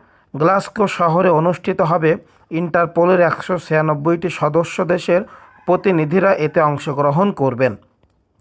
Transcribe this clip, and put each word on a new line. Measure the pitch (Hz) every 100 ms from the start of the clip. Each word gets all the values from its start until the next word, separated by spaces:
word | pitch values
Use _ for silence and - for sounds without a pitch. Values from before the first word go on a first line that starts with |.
| _ _ _
গ্লাসগো | 135 160 196 - - 202
শহরে | - 170 165 190
অনুষ্ঠিত | 156 165 175 - 185
হবে। | 170 170 156 160 - _ _
ইন্টারপোলের | 165 175 170 170 165 175 185
একশো | 170 - - 180
ছিয়ানব্বইটি | - 156 156 147 151 170 175
সদস্য | - 151 160 165 -
দেশের | 175 175 - 180 226 - - - -
প্রতিনিধিরা | 180 208 175 151 180 180
এতে | - 151 170
অংশগ্রহণ | 151 143 160 139 143 143 202
করবেন। | 185 135 120 127 101 _ _ _ _ _ _